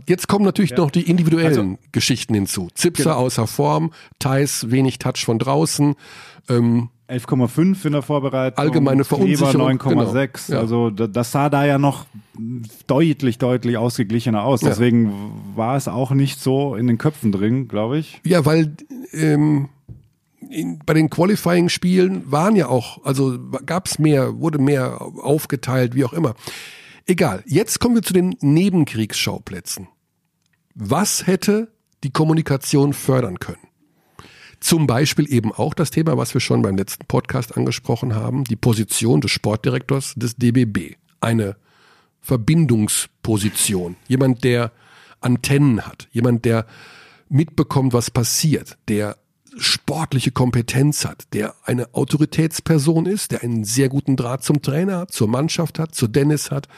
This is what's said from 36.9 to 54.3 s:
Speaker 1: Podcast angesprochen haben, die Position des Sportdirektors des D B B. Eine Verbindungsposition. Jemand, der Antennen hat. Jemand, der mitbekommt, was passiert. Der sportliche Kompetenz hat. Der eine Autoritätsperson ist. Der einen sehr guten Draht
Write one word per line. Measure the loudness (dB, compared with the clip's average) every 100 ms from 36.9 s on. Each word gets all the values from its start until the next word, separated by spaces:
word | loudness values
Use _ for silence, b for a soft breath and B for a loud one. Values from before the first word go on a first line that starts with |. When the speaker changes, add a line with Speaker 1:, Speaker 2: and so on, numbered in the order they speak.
| -10 -2
Speaker 1:
Podcast | -2 -2 -6 -4 -2
angesprochen | -2 -4 -4 -4 -2 -4
haben, | -4 -4 -4
die | 0
Position | 0 0 0 -2 2 2
des | 0
Sportdirektors | -2 -2 -2 -2 -4 -2 -4 -4 -6
des | -8 0
D | 2
B | 2
B. | 2 -2 -8 -16 _ _
Eine | -2 0 -2 -6 b b b b b b
Verbindungsposition. | -2 0 2 4 4 2 2 -2 -6 _ -2 0 0 -2 -2 -2 -4 -12 -2
Jemand, | 2 2 2
der | 2 0 -2 b b b b b
Antennen | 0 0 2 4 4 2 -4
hat. | -18 -8
Jemand, | 0 2 2 2
der | 0 -2 B B B B B B
mitbekommt, | 0 0 -2 0 0 2
was | 0 0
passiert. | -2 -2 0 0 -2 -4 -14 -4
Der | -4 -4 -8 _ _ _ -6
sportliche | -4 -4 -4 -4 -2 -2 -2
Kompetenz | 0 0 0 -2 0 0 0 -6
hat. | -10 -10
Der | -6 -6 -8
eine | -6 -6 -4
Autoritätsperson | -4 -2 0 0 0 -2 -4 0 2 2 0 0
ist. | -4 -4
Der | -6
einen | -4 -4
sehr | -2 0 0
guten | 0 0 -2
Draht | -2